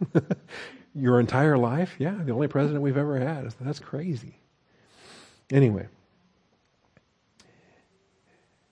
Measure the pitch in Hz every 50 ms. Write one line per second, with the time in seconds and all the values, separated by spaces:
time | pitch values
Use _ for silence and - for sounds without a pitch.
0 | 180 - - 170 - - - - - - - - - - - - - _ - 151
1 | 135 123 123 123 120 - - 131 147 156 147 127 120 117 123 156 185 175 - -
2 | 131 170 202 208 165 135 113 120 151 139 - 143 143 147 151 143 143 139 127 143
3 | 147 147 143 131 123 147 160 143 123 120 113 - 123 135 147 - - - - 139
4 | 165 185 151 113 - - - _ _ _ _ _ _ _ _ _ _ _ _ _
5 | - - - - - - _ _ _ - 139 139 139 117 104 90 - - - _
6 | _ _ _ _ _ _ _ _ _ _ _ _ _ _ _ _ _ _ _ _
7 | _ _ _ _ _ _ _ _ _ _ _ _ _ _ _ _ _ _ _ _
8 | _ _ _ _ _ _ _ _ _ _ _ _ _ _